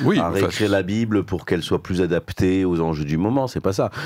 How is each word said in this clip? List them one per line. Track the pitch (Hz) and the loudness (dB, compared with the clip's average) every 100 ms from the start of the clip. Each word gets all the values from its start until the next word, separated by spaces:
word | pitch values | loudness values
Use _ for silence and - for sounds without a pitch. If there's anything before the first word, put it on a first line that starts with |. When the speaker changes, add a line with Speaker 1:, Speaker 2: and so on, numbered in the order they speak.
Speaker 1:
oui, | 135 208 | 0 2
Speaker 2:
à | |
Speaker 1:
enfin, | 85 90 | 2 0
Speaker 2:
réécrire | 101 - 104 | 0 0 2
la | 101 | 2
Bible | 92 107 117 104 | 0 -2 0 0
pour | 87 87 - | 0 -4 -2
qu'elle | 92 | -2
soit | 147 87 | 0 -2
plus | - 90 | 0 0
adaptée | 87 85 - - 95 95 | 2 0 -2 0 2 2
aux | 92 85 | 2 2
enjeux | 82 76 | 0 -2
du | 73 80 | -2 0
moment, | 101 139 131 | 2 0 -2
c'est | 92 | -2
pas | 95 | -2
ça. | 98 120 - | 0 -2 -4